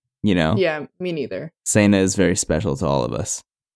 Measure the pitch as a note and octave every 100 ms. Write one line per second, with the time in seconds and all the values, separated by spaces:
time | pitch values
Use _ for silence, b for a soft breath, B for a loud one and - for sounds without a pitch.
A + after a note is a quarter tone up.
0 | _ _ G#2 F2+ D#2 F#3+ E3+ D3+ - -
1 | F3+ D#3+ A2 F#2+ D#3 - - - G2+ G2
2 | F#2+ G2 F2 F2+ - D#2 F2+ C#2 D2 C#2
3 | A#1+ A#1 - - - _ _